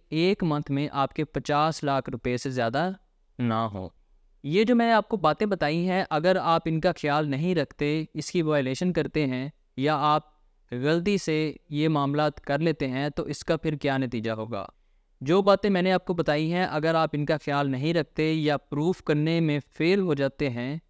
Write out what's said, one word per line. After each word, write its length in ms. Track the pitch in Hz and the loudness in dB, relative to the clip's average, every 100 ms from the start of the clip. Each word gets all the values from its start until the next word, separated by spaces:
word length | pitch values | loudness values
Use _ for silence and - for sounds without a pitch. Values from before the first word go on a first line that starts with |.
| _ | _
एक 320 | 156 180 208 | 0 0 0
मंथ 200 | 170 147 147 | 0 -2 -2
में 180 | 139 147 | -2 -2
आपके 340 | 143 135 - | -2 -2 -2
पचास 600 | 151 143 120 147 156 156 | -6 -4 -2 0 0 0
लाख 260 | 143 135 135 | -2 -2 -2
रुपए 280 | 127 127 123 | -6 -4 -2
से 140 | 139 | -2
ज़्यादा 440 | 127 117 135 180 190 _ _ _ - | -2 -2 0 -2 -4 _ _ _ -4
ना 260 | 120 113 113 | 0 0 -2
हो। 280 | 101 92 - _ _ _ _ 139 | -6 -12 -14 _ _ _ _ -2
ये 200 | 180 220 | 2 4
जो 100 | 240 | 4
मैंने 180 | 233 | 4
आपको 240 | 220 - 214 | 2 2 0
बातें 320 | 156 151 208 | 2 2 0
बताई 280 | 185 147 165 | 0 0 0
हैं, 300 | 180 185 180 | 0 0 0
अगर 260 | 156 175 190 | 0 2 2
आप 300 | 147 165 165 | 2 0 0
इनका 240 | 160 175 | 0 0
ख्याल 360 | 160 147 147 151 | 0 0 0 0
नहीं 280 | 135 175 170 | -2 0 0
रखते, 520 | 135 - 147 156 156 156 | -2 -2 -2 -2 -4 -8
इसकी 260 | - 180 | -4 -2
वायलेशन 500 | 156 151 131 131 180 | 0 0 0 0 0
करते 340 | 170 143 156 139 | 0 0 0 -2
हैं 260 | 127 139 - _ - | -2 -6 -10 _ -2
या 160 | 143 151 | 0 2
आप 460 | 151 151 - _ _ _ _ | 2 2 0 _ _ _ _
गलती 440 | 123 143 165 185 196 | -4 0 2 2 0
से 420 | - 156 156 - - | 0 -2 -2 -6 -8
ये 160 | 147 156 | -2 0
मामला 420 | 151 139 147 151 | 2 0 0 -2
कर 320 | - - 143 | -2 -4 0
लेते 240 | 170 151 135 | 0 0 -4
हैं, 260 | 127 147 | -4 -4
तो 160 | - 147 | -6 -8
इसका 300 | 151 - 165 | -6 -4 -2
फिर 180 | 160 147 | -2 -4
क्या 220 | 143 135 | -2 -2
नतीजा 360 | 127 117 113 | -2 -4 -4
होगा? 400 | 110 110 104 - - _ _ _ _ | -6 -6 -8 -10 -16 _ _ _ _
जो 180 | 135 185 | 2 4
बातें 280 | 202 196 208 | 6 4 4
मैंने 220 | 190 185 | 2 2
आपको 220 | 185 - | 2 0
बताई 340 | 175 156 151 160 | -2 0 0 0
हैं, 200 | 175 185 | 0 0
अगर 280 | 151 160 165 | 0 0 2
आप 200 | 160 147 | 0 0
इनका 220 | 147 156 | 0 -2
ख्याल 300 | - 143 143 | 0 0 0
नहीं 260 | 127 151 | 0 0
रखते 400 | 170 143 - 156 | 0 -2 -2 0
या 240 | 160 147 143 | 2 0 0
प्रूफ 440 | - 143 165 185 | -2 -2 -2 0
करने 400 | - 151 156 165 | 0 2 2 2
में 180 | 160 147 | 2 0
फेल 400 | - - 160 202 | -4 -2 2 2
हो 160 | 185 143 | 2 0
जाते 340 | 135 - 143 | 0 -2 -4
हैं 320 | 120 127 156 - | -2 -6 -8 -8